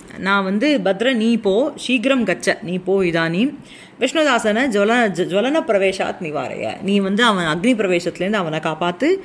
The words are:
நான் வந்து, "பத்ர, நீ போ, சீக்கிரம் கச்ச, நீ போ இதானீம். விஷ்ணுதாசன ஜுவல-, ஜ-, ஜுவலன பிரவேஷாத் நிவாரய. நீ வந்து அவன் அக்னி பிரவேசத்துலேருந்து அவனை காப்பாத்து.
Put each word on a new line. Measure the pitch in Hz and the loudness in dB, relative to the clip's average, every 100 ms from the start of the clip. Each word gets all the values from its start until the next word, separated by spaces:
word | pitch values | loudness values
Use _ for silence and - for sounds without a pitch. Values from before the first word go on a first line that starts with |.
| - - | -16 -8
நான் | 190 202 | -2 0
வந்து, | 190 202 285 277 | 0 0 2 2
"பத்ர, | 185 190 233 | 0 0 0
நீ | 247 220 233 | 2 2 2
போ, | 202 196 294 - | 2 0 0 -4
சீக்கிரம் | - 254 240 269 | -2 0 2 2
கச்ச, | 202 175 - - | 0 -2 -2 -2
நீ | 156 185 | -4 -6
போ | 180 196 | 0 2
இதானீம். | 180 165 165 170 262 - - - - - | 2 0 0 0 0 -2 -18 -20 -16 -4
விஷ்ணுதாசன | 269 320 294 240 214 214 269 | -2 2 2 2 2 0 0
ஜுவல-, | 208 202 240 226 | 2 2 2 2
ஜ-, | 165 160 | 0 0
ஜுவலன | 185 240 320 320 | 0 0 0 2
பிரவேஷாத் | 202 190 190 180 202 | 2 2 0 -4 -6
நிவாரய. | 165 147 120 101 110 95 | -6 -6 -6 -6 -6 -4
நீ | 190 202 | 0 2
வந்து | 196 202 | 2 2
அவன் | 240 196 165 | 2 2 0
அக்னி | 165 214 | 0 0
பிரவேசத்துலேருந்து | 233 202 175 170 - 185 | 2 2 0 -2 -4 -2
அவனை | 214 170 156 | -2 -2 -2
காப்பாத்து. | 160 156 175 175 294 381 | -4 -2 -2 0 0 0